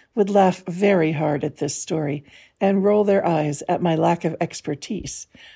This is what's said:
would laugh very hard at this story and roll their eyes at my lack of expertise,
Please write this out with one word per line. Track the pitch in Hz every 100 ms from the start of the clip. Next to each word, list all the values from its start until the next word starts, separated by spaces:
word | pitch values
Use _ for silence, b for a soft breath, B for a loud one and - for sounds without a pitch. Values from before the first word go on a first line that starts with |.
| b
would | - 196
laugh | 202 190 180 -
very | 175 202 190 160
hard | 151 156 147
at | 151 -
this | 147 -
story | - 160 147 147 - b b b
and | 196 196
roll | 196 208
their | 202 196
eyes | - 160 151 147 -
at | 180
my | 170
lack | 160 165 170
of | 165 160
expertise, | 160 - - 147 - 208 139 - - B B